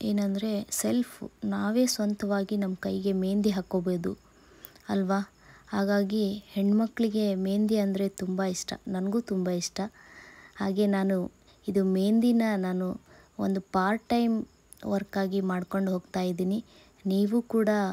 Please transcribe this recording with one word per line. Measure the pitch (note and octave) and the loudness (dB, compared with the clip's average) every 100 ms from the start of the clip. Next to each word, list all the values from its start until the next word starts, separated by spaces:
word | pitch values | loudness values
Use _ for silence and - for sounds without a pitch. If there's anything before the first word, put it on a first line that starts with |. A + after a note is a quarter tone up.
ಏನಂದ್ರೆ | A3 G3+ G3+ G3 A3 G#3 G#3+ | -2 0 0 -2 -2 -4 -4
ಸೆಲ್ಫ್ | - G#3+ A#3+ A#3+ - - - G#3+ | -4 0 0 -2 -6 -16 -8 -4
ನಾವೇ | G3+ G3+ A#3 B3+ | -2 0 2 2
ಸ್ವಂತವಾಗಿ | - G#3 G#3 G3+ G3+ G3 G#3+ | 0 -2 -2 -2 -2 0 -2
ನಮ್ಮ | G3 F#3 | -2 -4
ಕೈಗೆ | F#3+ F#3+ G3 | -4 -2 0
ಮೆಹಂದಿ | F#3+ F#3+ G3+ G#3+ | 0 0 2 2
ಹಾಕ್ಕೋಬೋದು | F#3+ F3+ F#3 F3+ F3+ F3+ G3+ - - - - - - - | 0 -2 -2 0 -2 -4 -6 -12 -20 -20 -20 -20 -18 -4
ಅಲ್ವಾ? | G3+ F#3+ G3 G3 _ - - - | -2 0 0 -2 _ -20 -20 -6
ಹಾಗಾಗಿ | G#3 G3 G3+ G3 G#3+ G3+ G#3 - | -2 2 2 2 0 0 -2 -6
ಹೆಣ್ಮಕ್ಳಿಗೆ | - G3+ G#3+ A3+ - A3+ G#3+ G#3 F#3+ | -2 2 2 2 0 0 2 0 0
ಮೆಹಂದಿ | F#3+ G3+ G#3+ G#3+ | 0 0 2 2
ಅಂದ್ರೆ | G3 F#3+ G3 | 2 0 -2
ತುಂಬ | - F#3 F#3 | -2 -4 -2
ಇಷ್ಟ, | F#3+ F3+ - - - | -2 -4 -6 -10 -6
ನನಗೂ | F#3 F#3+ A3+ | -4 -2 -2
ತುಂಬ | A#3 F#3+ F3+ | -2 -2 0
ಇಷ್ಟ. | F3 - - G3+ - - - - - - - | -2 -4 -6 -8 -10 -20 -20 -20 -20 -20 -6
ಹಾಗೆ | G3 F#3+ G#3 | -2 2 2
ನಾನು | G3 G3 F#3 F3 - - - - | 2 2 0 -2 -8 -20 -12 -2
ಇದು | G3 F#3+ | 0 2
ಮೆಹಂದಿನ | F#3 G3 A3+ A#3+ A#3 A3+ G3+ | 4 4 4 4 4 2 0
ನಾನು | F#3 F#3 F#3 - - - - - | 0 -2 -2 -6 -12 -20 -16 -4
ಒಂದು | G3+ F#3+ | -2 -2
ಪಾರ್ಟ್ | - F#3+ F#3+ A3+ - | -2 0 2 0 0
ಟೈಮ್ | A#3+ A#3 A3+ - _ _ - - | 0 2 0 -4 _ _ -12 -4
ವರ್ಕ್ | G3 G3 G3 | -2 -2 -2
ಆಗಿ | F#3+ G3 | 0 0
ಮಾಡ್ಕೊಂಡು | F#3+ F3+ F3+ G3 F#3+ | 0 -2 -2 -2 0
ಹೋಗ್ತಾ | F3+ - F#3 | -2 -4 -2
ಇದ್ದೀನಿ. | F#3 F3 F#3 G#3+ - - - _ G3 | -2 0 0 -2 -6 -16 -20 _ 0
ನೀವು | F#3+ G3+ A#3 | 2 2 2
ಕೂಡ | A#3 A3+ G#3+ G#3 G3 | 0 0 2 2 0